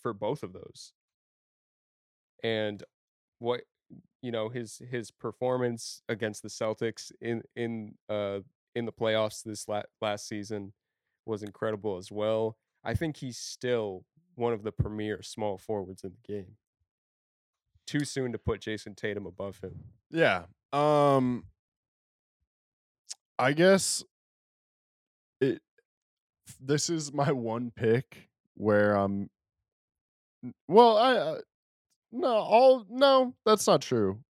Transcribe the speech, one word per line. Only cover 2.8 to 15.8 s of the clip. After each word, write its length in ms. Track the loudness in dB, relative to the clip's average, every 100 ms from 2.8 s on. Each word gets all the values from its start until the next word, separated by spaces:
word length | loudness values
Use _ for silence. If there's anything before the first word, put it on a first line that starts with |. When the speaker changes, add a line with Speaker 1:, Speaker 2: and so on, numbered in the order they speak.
| -14 _ _ _ _ -10
Speaker 1:
what, 220 | -6 -6 -8 _ _ -20 -20 _
you 100 | -8
know, 160 | -4 -6
his, 320 | -6 -12 -14 -10
his 220 | -10 -10
performance 920 | -10 -12 -4 -2 0 0 -4 -10 -14 -8
against 360 | -6 -6 -6
the 60 | -12
Celtics 600 | -6 -4 -2 -4 -6 -14 -12
in, 240 | -6 -6 -8 -8
in, 400 | -6 -6 -10 -14 -8
uh, 300 | -4 -4 -6 -10 _ _ -8
in 100 | -6
the 60 |
playoffs 520 | -2 0 2 0 -4
this 240 | -12 -10 -6
la-, 160 | -6 -6 -6
last 260 | -4 -4 -6
season 460 | -10 -6 -8 -8 -16 _ _ _ _ -8
was 180 | -8
incredible 540 | -8 -6 -6 -4 -4 -6
as 140 | -8
well. 460 | -4 0 0 -2 -4 _ _
I 100 | -6
think 240 | -4 -4 -6
he's 200 | -10 -10
still 680 | -12 -6 -2 0 -2 -6 -14 _ _ -4
one 180 | -2
of 100 | -2
the 80 | -4
premier 500 | -2 -2 -2 -6 -6
small 360 | -10 -6 -6 -6
forwards 460 | -6 -6